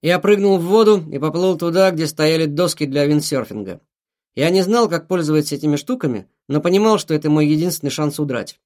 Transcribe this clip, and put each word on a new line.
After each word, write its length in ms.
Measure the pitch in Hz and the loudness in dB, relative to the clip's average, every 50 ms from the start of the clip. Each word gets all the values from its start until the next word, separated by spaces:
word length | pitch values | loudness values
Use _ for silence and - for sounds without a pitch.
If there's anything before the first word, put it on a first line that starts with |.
Я 160 | - 160 175 180 | 0 0 0 0
прыгнул 400 | - 202 208 202 196 202 196 185 | 4 2 2 4 4 2 2 2
в 60 | 165 | 2
воду 400 | 175 196 220 226 214 214 196 160 156 | 2 2 4 6 6 4 4 0 -6
и 120 | 147 139 | -8 -4
поплыл 360 | 143 156 147 170 180 190 185 | -4 -4 -2 0 0 0 0
туда, 360 | 160 175 170 165 185 190 190 | 0 -2 -2 2 2 2 2
где 160 | 180 156 165 151 | 2 -2 -4 -6
стояли 380 | 156 - 156 156 160 160 160 | -2 0 0 0 2 0 0
доски 380 | 151 147 147 180 165 - - 151 | -2 0 0 -2 -2 0 -4 -6
для 220 | 139 135 147 143 | -4 0 0 2
виндсерфинга. 760 | 143 151 151 147 - 151 131 113 - 101 107 101 95 87 - _ _ _ _ _ _ _ _ _ _ _ 117 | 2 2 0 0 -2 -4 -4 -4 -6 -10 -10 -10 -10 -12 -14 _ _ _ _ _ _ _ _ _ _ _ -2
Я 120 | 139 165 | 0 2
не 120 | 180 190 | 2 2
знал, 260 | 185 180 220 240 233 190 | 2 2 2 2 2 2
как 200 | 170 160 151 _ | 0 -6 -4 _
пользоваться 480 | 185 180 160 151 156 156 147 - 151 | -2 -2 0 2 0 0 0 -2 -6
этими 180 | 139 156 151 147 | -4 -2 -2 -2
штуками, 540 | 147 - - 254 254 - 147 120 101 92 _ _ _ _ | -2 -2 -6 -6 -4 -2 -4 -4 -4 -8 _ _ _ _
но 140 | - 139 151 | -4 -4 -2
понимал, 380 | 147 175 180 196 214 220 214 196 | 0 2 2 2 4 4 2 2
что 120 | - - | 0 -2
это 160 | 160 151 151 151 | -4 -2 0 0
мой 160 | 151 151 151 147 | 2 2 2 2
единственный 420 | 156 151 165 180 - - - 143 | 2 0 0 -2 -4 -4 -6 -6
шанс 300 | - - 151 147 147 - | -4 -2 -4 -4 -2 -4
удрать. 400 | 151 143 127 117 98 - - _ _ | -6 -4 -4 -6 -6 -10 -14 _ _